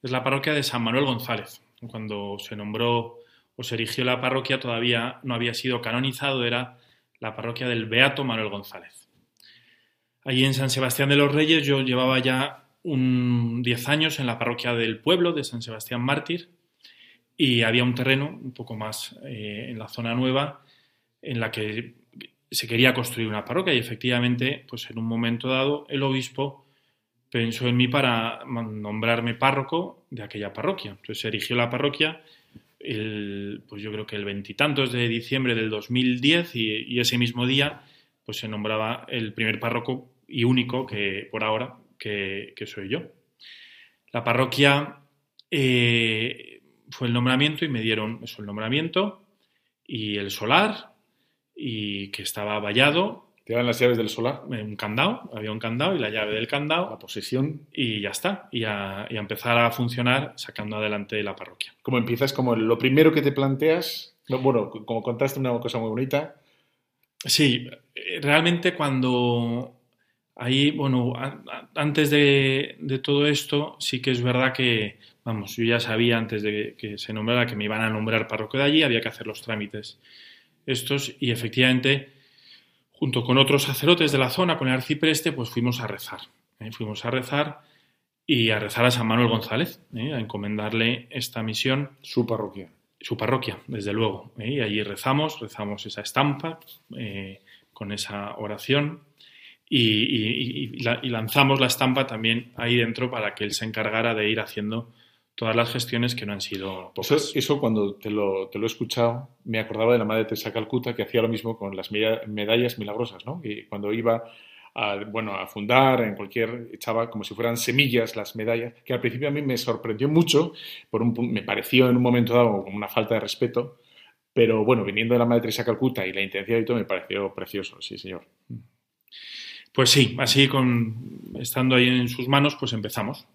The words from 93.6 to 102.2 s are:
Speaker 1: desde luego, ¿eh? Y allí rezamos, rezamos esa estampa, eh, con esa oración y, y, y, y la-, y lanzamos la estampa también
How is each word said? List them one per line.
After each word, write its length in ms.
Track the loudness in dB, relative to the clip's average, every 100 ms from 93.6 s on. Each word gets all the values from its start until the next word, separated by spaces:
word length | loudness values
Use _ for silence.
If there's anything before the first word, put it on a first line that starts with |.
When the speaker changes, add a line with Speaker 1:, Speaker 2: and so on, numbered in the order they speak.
| -10
Speaker 1:
desde 240 | -6 -4
luego, 400 | 0 0 -2 -14 -12
¿eh? 120 | -6
Y 100 | -2
allí 220 | -2 -2
rezamos, 580 | -4 -4 0 2 0 -4
rezamos 440 | -12 -8 -8 -8 -10
esa 140 | -10
estampa, 640 | -2 2 2 2 -6 -10 -18 -20 _ -10
eh, 440 | -10 -8 -10 -14 _ -20 _
con 180 | -14 -10
esa 460 | -8 -6 -6 -8 -8
oración 640 | -8 -8 0 2 2 -6 _ _ -20 -20 -20 -20 _
y, 140 | 4
y, 460 | 4 4 2 2 0
y, 340 | -2 -4 -6 -8 -4
y 40 |
la-, 220 | -2 -2
y 60 | -2
lanzamos 500 | -4 0 4 6 6
la 80 | 2
estampa 400 | 2 2 2 0
también 460 | -2